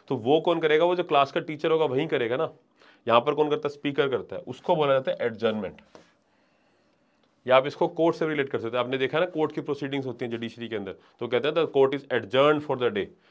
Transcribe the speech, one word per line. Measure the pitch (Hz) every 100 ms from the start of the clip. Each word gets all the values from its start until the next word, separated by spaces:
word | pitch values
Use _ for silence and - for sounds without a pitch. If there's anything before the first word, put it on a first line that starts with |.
| -
तो | 127
वो | 110 156
कौन | 175 165
करेगा? | 156 156
वो | 175 175
जो |
क्लास | 170 143 139
का | 175
टीचर | 165 151 165
होगा | 160
वहीं | 151 127 156
करेगा | 143 117 131
ना। | 160 - _ _ _ _ 113
यहाँ | 117
पर | 143
कौन | 147 151
करता | 147 143
है? |
स्पीकर | - 147 139 139
करता | 120 - 95
है, |
उसको | - 123 - 165
बोला | 143
जाता | 135 131
है | -
एडजर्नमेंट, | 117 107 113 107 92 - _ - _ _ _ _ _ _ _ _ _ _ _ _ _ _ 120
या | 131
आप | 139
इसको | - 170
कोर्ट | - 165 160
से | 160
रिलेट | 151 139
कर | 117
सकते | 113 123
हैं। |
आपने | 123 135
देखा | 131 151
ना | 180
कोर्ट | 156 151
की | 160
प्रोसीडिंग्स | 160 139 139 139 131
होती | 120
हैं | 123
जुडिशरी | 113 113 120 113
के | 107
अंदर, | 95 - _ -
तो | 120
कहते | 120 139
हैं |
the | 165 156 139
court | 135
is | 139 - 123
adjourned | 104 127 147 151 147
for | 131
the | 120 101
day, | 85 - _